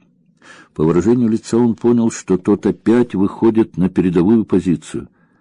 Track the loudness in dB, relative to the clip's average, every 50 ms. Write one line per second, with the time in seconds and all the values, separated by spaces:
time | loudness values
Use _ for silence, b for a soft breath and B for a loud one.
0 | _ _ _ _ _ _ _ B B B B B B B B -2 0 0 2 2
1 | 2 2 0 2 0 0 -2 -4 -4 -2 0 0 0 0 -2 -2 0 0 0 2
2 | 0 -2 -4 -6 -4 -4 -4 -2 0 -2 -2 0 0 -4 -4 -2 _ 0 2 2
3 | 0 0 -2 -2 -2 -4 -2 0 0 0 2 2 0 -2 -2 -4 -4 -2 -2 -2
4 | -2 0 0 2 2 2 2 2 0 0 -2 -2 0 0 -2 -4 -4 -10 -12 -12
5 | -12 -14 _ _ _ _ _ _